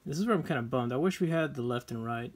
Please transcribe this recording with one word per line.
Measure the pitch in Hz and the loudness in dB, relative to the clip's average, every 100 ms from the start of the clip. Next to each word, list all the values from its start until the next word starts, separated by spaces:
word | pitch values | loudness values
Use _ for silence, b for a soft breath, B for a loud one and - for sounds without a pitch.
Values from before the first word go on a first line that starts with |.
This | 165 147 | -6 -2
is | 220 | 2
where | |
I'm | 202 | 2
kinda | - 139 | 2 0
bummed. | 117 127 120 | 0 0 2
I | 127 | 2
wish | 185 - | 2 2
we | 175 | 2
had | 165 156 | 2 0
the | 139 | -2
left | 120 120 - | -2 -2 -4
and | 117 | -6
right. | 113 117 117 | -4 -4 -6